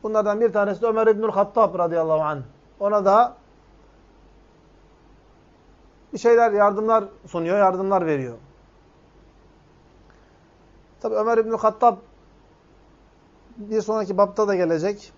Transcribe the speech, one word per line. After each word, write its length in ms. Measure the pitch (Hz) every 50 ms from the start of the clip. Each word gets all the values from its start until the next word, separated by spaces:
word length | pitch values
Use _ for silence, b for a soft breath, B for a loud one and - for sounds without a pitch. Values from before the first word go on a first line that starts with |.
Bunlardan 380 | - 214 214 214 202 208 208 214
bir 120 | 233 220
tanesi 300 | 185 208 202 208 196 180
de 40 | 226
Ömer 200 | 233 220 226 220
İbnül 240 | 220 214 202 220 214
Hattab 480 | - 196 202 202 - 240 220 196 170 180
radıyallahu 440 | 175 170 170 165 160 160 156 156
anh. 180 | 156 151 151 139 127 - - _ _ _ _ _
Ona 240 | 202 202 214 208 190
da 300 | 196 196 220 240 247 - _ _ _ _ _ _ _ _ _ _ _ _ _ _ _ _ _ _ _ _ _ _ _ _ _ _ _ _ _ _ _ _ _ _ _ - _ _ _ _ _ _ _ _ _ _ _ _ _ _ _ _ _ _ _
bir 60 | - 226
şeyler, 340 | - 233 233 233 233 226
yardımlar 520 | 202 208 202 208 196 202 214 220 226 220 208 202 - - -
sunuyor, 320 | - - 175 165 170 190 208
yardımlar 480 | 202 190 185 185 196 190 196 190 175
veriyor. 280 | 160 151 139 131 123 117 113 - _ _ _ _ _ _ _ _ _ _ _ _ _ _ _ _ _ _ _ _ _ _ _ _ _ _ _ _ _ _ _ _ b b b b b b b b b b _ _ _ _ - _ _ _ _
Tabi 140 | - 220 220
Ömer 240 | 214 214 226 233 226
İbnül 200 | 220 220 226 220
Hattab 380 | - 220 214 - 247 233 202 185 - _ _ _ _ _ _ _ _ _ _ _ _ _ _ _ _ _ _ _ _ _ _ _ _ _ _ _ _ _ -
bir 260 | 233 208 208 220 220
sonraki 360 | 196 214 220 220 208 180 196 185
bapta 300 | 202 196 196 220 214 202
da 60 | 202
gelecek. 580 | 180 180 160 165 160 160 202 202 202 - - -